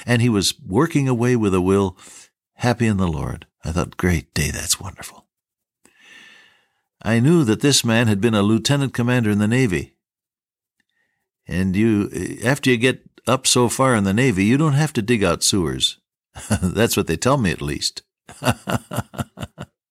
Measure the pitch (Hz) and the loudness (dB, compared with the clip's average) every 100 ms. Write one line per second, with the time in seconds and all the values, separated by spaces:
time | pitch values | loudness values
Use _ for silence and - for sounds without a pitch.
0 | - 120 120 104 85 - 107 95 165 147 | -2 2 2 2 0 -4 -4 0 0 0
1 | 135 120 120 123 104 92 90 98 98 - | 0 0 0 2 2 2 2 2 2 -4
2 | - - - _ _ - 123 120 113 98 | -16 -20 -20 _ _ -6 -2 0 0 2
3 | 92 73 65 - - _ - 82 69 - | 0 -2 -6 -10 -14 _ -6 -4 -4 -2
4 | 90 82 - - 73 - - - 95 - | 0 0 -2 -4 -4 -4 -6 -6 -6 -14
5 | - - _ _ _ _ _ _ _ _ | -18 -20 _ _ _ _ _ _ _ _
6 | - - - - _ _ _ _ _ _ | -20 -20 -20 -20 _ _ _ _ _ _
7 | - 113 127 170 123 107 143 135 117 113 | -2 2 4 4 2 2 2 2 2 2
8 | 120 101 117 107 101 110 - 143 135 - | 2 2 2 2 2 2 0 0 -2 -2
9 | 120 123 107 104 107 120 131 82 - _ | 0 0 0 0 2 2 0 0 -4 _
10 | _ _ _ _ _ _ _ _ _ _ | _ _ _ _ _ _ _ _ _ _
11 | _ _ _ _ - 82 92 92 113 104 | _ _ _ _ -8 -4 -2 0 2 2
12 | 98 - - - 113 143 131 123 127 127 | -2 -6 -8 -4 -2 0 0 2 0 -2
13 | _ _ - 131 - 127 120 - 131 117 | _ _ -2 -2 2 2 2 2 0 2
14 | 98 98 135 92 101 135 160 139 156 - | 2 2 2 2 2 2 2 2 0 -2
15 | 104 120 95 80 - 104 78 65 - - | -2 0 0 0 0 0 -2 -2 -4 -6
16 | _ _ _ - - 104 90 82 113 - | _ _ _ -20 -6 -2 -2 0 0 0
17 | 92 82 120 143 98 69 71 71 - - | -2 -2 0 0 0 -2 -6 -6 -8 -10
18 | - _ - - - - - - - - | -16 _ -20 -6 -6 -4 -6 -8 -6 -10
19 | - - - - - - - _ _ | -10 -12 -12 -12 -18 -16 -20 _ _